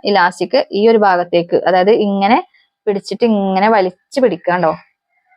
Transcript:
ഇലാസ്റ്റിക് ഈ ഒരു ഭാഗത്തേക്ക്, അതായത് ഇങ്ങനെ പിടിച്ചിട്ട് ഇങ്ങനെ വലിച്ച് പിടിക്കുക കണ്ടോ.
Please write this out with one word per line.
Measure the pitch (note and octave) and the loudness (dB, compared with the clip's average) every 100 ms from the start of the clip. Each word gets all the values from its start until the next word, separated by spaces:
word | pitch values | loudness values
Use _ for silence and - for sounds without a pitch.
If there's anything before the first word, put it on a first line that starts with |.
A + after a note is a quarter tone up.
| G3 | -2
ഇലാസ്റ്റിക് | G3+ F3 - F3+ C#4 - G3 | 0 0 -2 -2 -2 -2 0
ഈ | A3 | 2
ഒരു | A3+ | 2
ഭാഗത്തേക്ക്, | G#3 F3 F3 F3 E3+ F3 - | 2 0 0 -2 0 -2 0
അതായത് | F#3 F#3 A#3+ G#3 | 2 2 2 0
ഇങ്ങനെ | G3 G3 C#4 F4+ _ _ _ A3 | -2 0 0 -2 _ _ _ -6
പിടിച്ചിട്ട് | G3 - G3 A#3 | -6 -8 -4 -2
ഇങ്ങനെ | G#3 G3 F#3+ G#3+ | 0 -2 0 0
വലിച്ച് | A3 F#3 - _ C#4+ | 0 0 -6 _ -2
പിടിക്കുക | B3 E3 - | -2 -2 -4
കണ്ടോ. | F3+ D#3+ - _ _ _ _ _ | -2 -2 -4 _ _ _ _ _